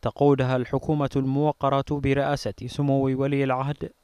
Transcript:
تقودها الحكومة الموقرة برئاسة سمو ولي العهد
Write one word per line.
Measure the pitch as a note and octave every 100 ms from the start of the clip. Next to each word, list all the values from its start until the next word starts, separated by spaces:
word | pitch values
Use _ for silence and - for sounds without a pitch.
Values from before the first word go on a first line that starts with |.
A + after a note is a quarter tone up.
تقودها | A#2 - C#3+ C#3 B2+ B2+
الحكومة | B2 C3+ - D3+ C#3 C#3
الموقرة | C3+ C#3 D3+ - C#3 C#3 C3+
برئاسة | D3 C#3 C3+ C#3 C#3+ A2+ G2 B2
سمو | - C#3+ C3+
ولي | C3+ C3 C3+ C#3+
العهد | C3+ B2+ C3+ D3 C#3 -